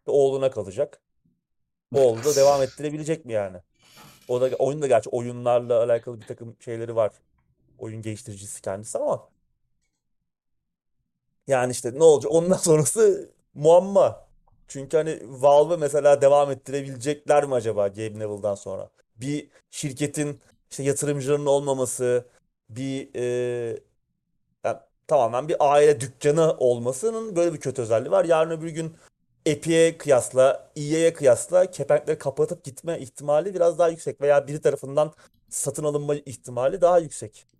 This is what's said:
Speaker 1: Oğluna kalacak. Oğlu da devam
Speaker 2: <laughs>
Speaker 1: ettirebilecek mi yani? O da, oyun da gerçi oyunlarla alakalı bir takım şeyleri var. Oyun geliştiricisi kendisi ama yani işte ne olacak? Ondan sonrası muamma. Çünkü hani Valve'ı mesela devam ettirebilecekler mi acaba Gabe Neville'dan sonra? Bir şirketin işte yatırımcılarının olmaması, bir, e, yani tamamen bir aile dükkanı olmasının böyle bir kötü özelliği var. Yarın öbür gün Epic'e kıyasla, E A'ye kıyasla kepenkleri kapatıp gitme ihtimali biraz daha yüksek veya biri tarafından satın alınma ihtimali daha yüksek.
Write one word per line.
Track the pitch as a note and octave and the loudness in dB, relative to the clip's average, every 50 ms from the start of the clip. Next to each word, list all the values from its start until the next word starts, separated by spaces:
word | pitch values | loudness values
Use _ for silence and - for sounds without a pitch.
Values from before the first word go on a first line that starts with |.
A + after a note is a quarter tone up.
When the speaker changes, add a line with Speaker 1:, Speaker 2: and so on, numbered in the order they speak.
| _ | _
Speaker 1:
Oğluna | - - C#3+ C#3 C3+ C3 C3+ C3+ C3+ | 0 2 4 4 4 2 0 -2 -2
kalacak. | - A2 G2 G2 F#2 G#2 - A#2+ - _ _ _ _ _ _ _ _ _ _ _ _ _ _ _ _ _ _ _ - | -2 -4 -8 -8 -6 -6 -6 -6 -8 _ _ _ _ _ _ _ _ _ _ _ _ _ _ _ _ _ _ _ 2
Oğlu | C#3 C3+ B2 A2+ A2+ A#2+ | 4 4 4 4 2 0
da | D3+ C#3+ | 0 4
devam | C3+ C3+ C#3+ C#3+ C#3 C3+ | 4 6 6 6 4 0
Speaker 2:
<laughs> | |
Speaker 1:
ettirebilecek | B2 - - C#3+ D3+ D3 D3+ D3+ D3 D#3+ D#3 - | -2 -4 -6 -8 -8 -8 -6 -6 -6 -6 -6 -6
mi | B2 A2+ | -4 -4
yani? | G#2 G2+ F#2+ F#2 F2+ - _ _ _ _ _ _ - - - - _ _ - | -4 -4 -4 -8 -14 -20 _ _ _ _ _ _ -20 -20 -20 -20 _ _ -4
O | B2 B2 | -2 0
da, | B2+ C3 - | 0 0 0
oyun | - - C3 C#3+ D#3 D3 | 0 0 -2 0 -2 0
da | |
gerçi | C3+ B2 A2+ - - | 2 2 2 2 0
oyunlarla | - B2 A#2+ A#2+ B2 A#2+ A#2+ B2 A#2+ B2 B2 A#2+ A#2+ A2+ A#2 | -4 -6 -6 -6 -8 -4 -2 0 0 0 0 0 0 2 2
alakalı | A#2+ A#2 A#2 - B2+ A#2+ G#2+ | 2 0 -2 -2 -6 -12 -14
bir | G#2+ | -14
takım | - B2 - A#2 A#2 A2+ _ | -16 -16 -16 -16 -18 -18 _
şeyleri | _ - A#2 A2+ A#2 A#2 A#2 | _ -10 -10 -8 -8 -4 -2
var. | A2+ A2 G2+ - _ _ _ _ _ _ _ _ _ _ _ _ _ | 0 0 0 -2 _ _ _ _ _ _ _ _ _ _ _ _ _
Oyun | - A2+ G#2+ A2+ G#2+ | -14 -12 -12 -10 -10
geliştiricisi | A2 A2 G#2 - G#2+ G#2 G2 G2+ G2+ - - - | -10 -10 -10 -12 -16 -16 -16 -16 -16 -18 -12 -8
kendisi | G#2 F#2+ G#2 A2+ A#2+ - A3+ | -8 -8 -8 -8 -10 -8 -6
ama | D4 D4 F#3 A#2 - _ _ _ _ _ _ _ _ _ _ _ _ _ _ _ _ _ _ _ _ _ _ _ _ _ _ _ _ _ _ _ _ _ _ _ _ _ _ _ _ _ _ _ _ | -4 -4 -4 -6 -8 _ _ _ _ _ _ _ _ _ _ _ _ _ _ _ _ _ _ _ _ _ _ _ _ _ _ _ _ _ _ _ _ _ _ _ _ _ _ _ _ _ _ _ _
yani | - C3+ B2+ B2 B2 B2 | -2 0 0 0 0 -4
işte | - - B2 A#2+ | -6 -6 -8 -4
ne | C#3 E3 | -4 -2
olacak? | E3 D3+ C3 B2 - D#3 | -2 -2 -2 -2 -2 -2
Ondan | E3 E3+ F3+ F#3 | -2 0 0 -2
sonrası | - - F3 D#3 D#3 D3+ - - A3 A3 G3+ F#3 C#3 - - _ _ _ _ _ | -2 0 0 2 2 0 0 0 2 2 2 2 0 -6 -12 _ _ _ _ _
muamma. | C3+ D3 D#3+ E3+ F3+ F#3 G3 G3 G3 D#3+ A2+ - - - _ _ _ _ _ _ _ _ _ | 0 4 4 6 6 4 2 2 2 2 2 0 -4 -14 _ _ _ _ _ _ _ _ _
Çünkü | - C#3 C3+ C#3 - | -14 -14 -8 -2 -2
hani | D#3 D#3 D#3+ D#3 - - | -2 -2 -2 -6 -10 -12
Valve'ı | A2 C3+ B2+ B2+ C#3+ C#3+ D3 D3+ D#3 F3 E3 | -16 -6 0 4 6 6 6 6 4 2 -2
mesela | D3+ C#3+ - D3 C#3 D3 C#3+ C#3+ | -2 -2 0 2 4 6 6 6
devam | C3+ C#3 C#3+ C#3+ C#3+ C#3+ | 6 6 6 4 4 2
ettirebilecekler | C3+ B2 - - C3 C#3+ C#3 C#3 C3+ B2 A#2 C#3+ D3 D3 _ - D3 D3 C#3+ | -2 -6 -8 -8 -8 -6 -6 -8 -10 -6 -6 -6 -6 -4 _ 2 2 4 4
mi | C#3 C3 | 2 0
acaba | B2 A2 A2+ G#2+ G2+ G2+ G2+ | -2 -2 -2 -2 0 -2 -2
Gabe | G2 G#2 A2 A2 G#2 G#2+ | -4 -6 -8 -8 -8 -8
Neville'dan | G#2+ G#2 G#2 G2+ G2 G#2 G2+ | -8 -8 -8 -6 -4 -6 -6
sonra? | G2 - F#2+ F#2+ F#2+ G2 - _ _ _ _ _ | -6 -8 -12 -12 -12 -12 -16 _ _ _ _ _
Bir | A2 A#2+ C#3 D3 D3 - - _ _ _ _ | -12 -8 -6 -6 -6 -8 -12 _ _ _ _
şirketin | - - - D3 B2+ C3 D3 C#3+ - D3+ D3 D3 C#3+ - _ _ _ _ _ _ | -12 -10 -10 -10 -6 -6 -6 -4 -4 -4 -6 -6 -6 -10 _ _ _ _ _ _
işte | - - C3+ | -12 -4 -2
yatırımcılarının | C#3 C#3 - D3+ C#3+ D3 C#3+ B2+ C3+ D3 C#3+ C#3+ | -2 -2 0 -2 -4 -4 -2 0 0 0 0 2
olmaması, | C#3+ C#3 C#3+ C#3+ C#3 C3+ C3 B2+ B2 - - B2+ B2 B2 B2 A#2+ - _ _ _ _ _ _ _ _ | 2 2 2 2 0 -2 -2 -2 -4 -4 -2 -2 0 0 0 -2 -6 _ _ _ _ _ _ _ _
bir, | A2 A#2 C3+ C3+ C3+ C3+ - - - | -12 -10 -8 -6 -6 -8 -10 -10 -8
e, | - B2 B2 B2 B2 B2 B2 A#2+ A#2+ A#2+ A#2 A2 - - _ _ _ _ _ _ _ _ _ _ _ _ _ _ _ - | -6 -4 -4 -4 -4 -4 -4 -4 -6 -6 -8 -8 -10 -14 _ _ _ _ _ _ _ _ _ _ _ _ _ _ _ -6
yani | A2 A2+ - - _ _ _ _ | -6 -6 -6 -10 _ _ _ _
tamamen | - D#3 C#3+ A#2+ A2+ A#2 B2 C#3+ D3+ | 0 2 2 2 2 0 -2 -4 -4
bir | E3 - | -2 0
aile | C#3+ C#3 C#3+ D3 D3 D3+ D3 A#2 | 2 4 6 6 6 6 4 2
dükkanı | C3 C3+ - _ - D3 D3 E3 D#3+ D#3 - - | -2 -8 -8 _ 0 2 2 4 4 2 2 2
olmasının | C3 B2 B2 A#2+ A#2 B2 C3 - - A3+ A3+ A3+ A3+ A3 F#3+ | 2 2 2 2 -2 -4 -4 -4 -4 -4 -4 -4 -8 -4 -2
böyle | E3+ E3+ E3+ D#3 | 0 0 0 -2
bir | C#3+ | -4
kötü | - C#3 A2+ - A#2+ | -6 -6 -6 -6 -2
özelliği | G#2+ A#2 A2 B2+ D3 | 0 0 0 0 0
var. | - F#3+ D3+ | 0 0 2
Yarın | E3 E3 D#3 D#3+ E3 | 2 2 2 2 0
öbür | E3 D#3+ D#3+ E3+ | -2 -6 -8 -8
gün | D#3 D#3+ D#3+ D#3+ D#3+ _ _ _ _ _ _ _ _ _ _ | -8 -8 -8 -10 -12 _ _ _ _ _ _ _ _ _ _
Epic'e | E3 D3+ D3 - D#3+ E3 E3 E3 E3 E3 E3 | -4 -4 -2 -2 2 4 4 4 4 2 0
kıyasla, | - D3 C3+ A#2+ - - - B2+ B2+ C#3 - - - _ _ | 2 4 4 4 4 2 2 4 4 4 4 0 -6 _ _
E | D3+ D3 D3 D#3 | -10 -4 -2 0
A'ye | D#3+ E3 E3 E3 | 2 2 2 2
kıyasla | - D3 C3 A#2 - - - E3+ F3+ F3+ F3+ | 4 4 4 4 4 2 0 2 2 2 2
kepenkleri | - - C#3 - D3 D3 - - D#3 - | 0 -4 0 0 0 0 0 -2 -4 -4
kapatıp | - C#3 - - D3+ D#3 F3 - _ | -4 -6 -2 -2 -2 -2 -2 -8 _
gitme | C#3 A#2+ - - D#3+ E3+ - | -16 -18 -12 -8 -8 -8 -8
ihtimali | C3+ A#2 - - - D3 G3 - E3+ G3+ F#3+ | -10 -14 -16 -8 -2 0 0 0 0 0 0
biraz | F3+ E3+ E3+ E3 D#3 | 2 2 2 4 2
daha | F3 E3 | 2 2
yüksek | E3 D#3+ - D3 C#3+ - | 0 -2 -6 -10 -6 -2
veya | C#3 C#3+ C#3+ C#3+ C#3 C#3+ | 2 4 4 4 2 0
biri | D3 D#3 | -4 -2
tarafından | - D3+ C3+ - - C3 C#3 D3 D3+ D#3+ - _ _ _ _ _ _ _ | 0 0 0 0 -4 -4 -2 -2 -2 -2 -4 _ _ _ _ _ _ _
satın | - - - C#3+ B2 - D3+ | -10 -6 -6 -6 -6 -4 -4
alınma | D3+ D3 D3 D3 C#3+ D3 | -4 -4 -2 -2 -2 -4
ihtimali | D3 - C#3 A#2+ - - - B2 A#2+ B2+ C#3 F#3+ F#3+ | -4 -6 -10 -16 -16 -16 -10 -6 -2 -2 -2 2 2
daha | F3 F3 F3+ F3 | 4 4 4 4
yüksek. | E3+ C#3+ - - A#2+ G#2+ - - _ _ _ _ | 2 0 -6 -12 -14 -16 -16 -20 _ _ _ _